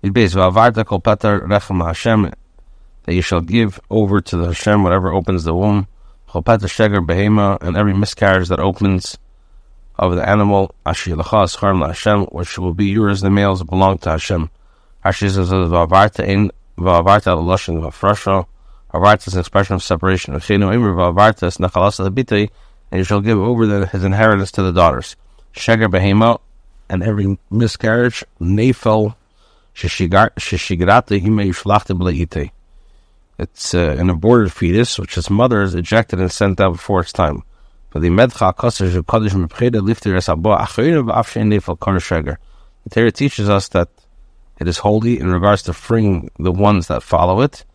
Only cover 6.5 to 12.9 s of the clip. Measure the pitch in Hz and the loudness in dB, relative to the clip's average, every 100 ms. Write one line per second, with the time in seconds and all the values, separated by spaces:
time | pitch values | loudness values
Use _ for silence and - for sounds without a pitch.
6.5 | 110 98 - 107 101 82 85 104 107 101 | 0 0 0 2 2 0 0 2 2 2
7.5 | 98 82 87 104 95 104 - 101 95 90 | 0 -4 -2 0 0 -2 0 2 2 0
8.5 | 90 95 90 98 92 - - - _ _ | -2 -2 0 0 0 -4 -16 -20 _ _
9.5 | - _ - - - 90 90 - 104 101 | -20 _ -20 -18 -4 -2 0 0 2 2
10.5 | 98 98 - 76 - - 80 78 110 92 | 2 0 -4 -6 -6 -6 -6 0 0 0
11.5 | - 101 95 76 85 - 104 98 78 87 | 0 0 0 -2 -2 0 0 -2 -6 -10
12.5 | - 90 87 101 | -6 -6 -2 0